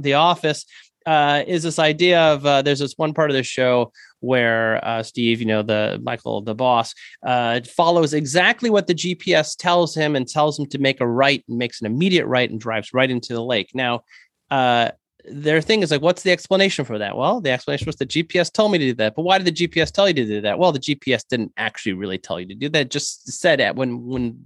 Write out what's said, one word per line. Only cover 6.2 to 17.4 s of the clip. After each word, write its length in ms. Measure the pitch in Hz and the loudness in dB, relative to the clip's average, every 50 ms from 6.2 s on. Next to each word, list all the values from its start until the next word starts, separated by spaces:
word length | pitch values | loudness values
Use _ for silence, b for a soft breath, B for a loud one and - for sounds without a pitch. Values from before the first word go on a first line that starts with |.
| - 117 110 104 101 | -6 -8 -8 -6 -6
the 120 | 113 107 | -8 -6
boss, 400 | 113 131 127 123 120 113 - - B B B B B - | -2 2 2 2 2 2 -2 -6 B B B B B -4
uh, 340 | 131 127 123 120 117 117 123 123 | -2 0 0 0 0 -2 -2 -4
follows 480 | - - - 170 170 175 170 160 143 151 | -6 -2 2 2 4 4 4 2 2 0
exactly 560 | 151 151 131 139 180 180 208 233 - 240 233 | -2 -2 0 2 2 4 4 2 2 0 2
what 160 | 214 202 185 | 2 2 2
the 80 | - 175 | 2 -2
G 220 | 151 156 180 180 | -2 0 -4 -4
P 180 | 175 - 190 170 | -4 -2 2 2
S 220 | 160 151 - - | 2 2 0 -6
tells 400 | - - 180 175 175 170 156 - | -4 0 2 2 4 2 0 0
him 180 | 160 151 151 151 | -2 -2 0 0
and 140 | 135 127 - | -2 -2 -2
tells 300 | - 151 151 151 147 151 | 0 0 0 0 0 -2
him 80 | 143 | -6
to 120 | 143 - 135 | -6 -4 0
make 220 | 135 135 135 - | 0 0 2 2
a 60 | 131 | 0
right 360 | 120 117 127 135 139 143 127 _ - | 0 2 4 4 4 2 0 _ -6
and 100 | 120 120 | -6 -4
makes 220 | 123 120 - - | -4 -6 -6 -6
an 60 | 117 | -6
immediate 400 | 107 113 135 180 196 185 165 - | -4 -2 0 0 2 2 2 0
right 220 | - 127 127 127 - | 2 0 0 0 0
and 120 | - 107 | -2 -6
drives 340 | 107 117 110 110 101 - - | -8 -6 -6 -6 -6 -4 0
right 160 | 127 131 131 | 0 0 0
into 220 | 127 120 - - 120 | 0 -4 -6 -6 -6
the 100 | 117 113 | -6 -4
lake. 280 | 127 123 104 92 _ 123 | -2 -2 -2 -2 _ -6
Now, 280 | 131 127 123 120 120 _ b b b b b b _ _ - | -4 -2 -2 -2 -4 _ b b b b b b _ _ -4
uh, 400 | 139 135 127 123 120 120 117 - - _ _ _ _ _ _ | -2 0 2 4 4 2 2 0 -2 _ _ _ _ _ _
their 360 | - - 143 147 151 156 160 | -16 -14 -4 -2 2 2 2
thing 220 | 156 - 220 220 185 | 2 2 0 0 2
is 80 | 151 | 2
like, 120 | 156 139 147 | 0 0 2
"What's 200 | 175 180 - - | 0 0 0 0
the 100 | 190 180 | 0 0
explanation 520 | 170 - - 190 190 196 185 - - 135 | 0 0 -2 2 2 2 2 0 -2 -6
for 140 | - 113 104 | -6 -4 -6
that?" 180 | 104 98 - | -6 -6 -4
Well, 240 | 117 131 165 226 254 | -2 0 0 0 0